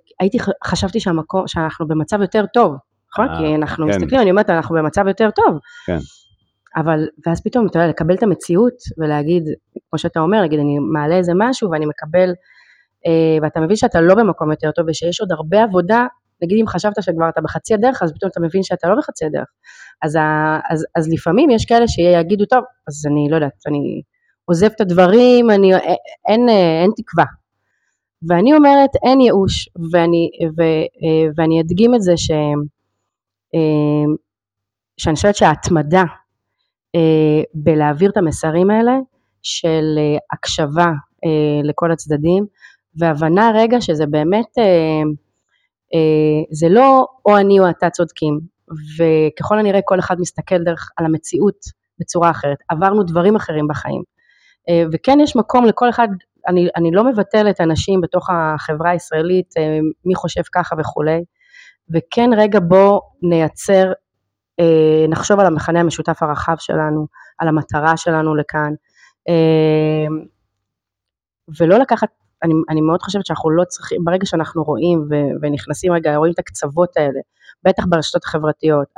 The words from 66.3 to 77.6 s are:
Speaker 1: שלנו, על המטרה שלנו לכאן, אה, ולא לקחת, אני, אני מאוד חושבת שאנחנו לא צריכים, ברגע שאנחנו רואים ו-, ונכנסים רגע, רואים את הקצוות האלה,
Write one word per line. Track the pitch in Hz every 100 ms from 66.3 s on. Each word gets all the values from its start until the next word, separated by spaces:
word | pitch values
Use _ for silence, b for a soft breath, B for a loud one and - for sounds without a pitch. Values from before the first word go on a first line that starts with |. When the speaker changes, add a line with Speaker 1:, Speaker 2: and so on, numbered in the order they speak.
| 147 - 160
Speaker 1:
שלנו, | - 156 156 156 151 b b b
על | 165
המטרה | 156 147 151 156 160
שלנו | 175 160 156
לכאן, | 151 147 151 151 151 _ b b b -
אה, | 170 160 160 156 156 156 156 151 156 - _ _ _ _ _ _ _ _ _ _ _ - 151
ולא | 165 214
לקחת, | 254 226 214 _ _ -
אני, | 165 160 -
אני | 156
מאוד | 156 180
חושבת | - 196 185
שאנחנו | 156 160
לא | 165
צריכים, | 180 - - 175
ברגע | 165 185 190
שאנחנו | 165 156 170
רואים | 151 123 170 170 147
ו-, | 147 143 143
ונכנסים | 147 147 - 147 185
רגע, | 170 160 147
רואים | 165
את | 175
הקצוות | - - 147 156 175 165
האלה, | 143 135 - _ b b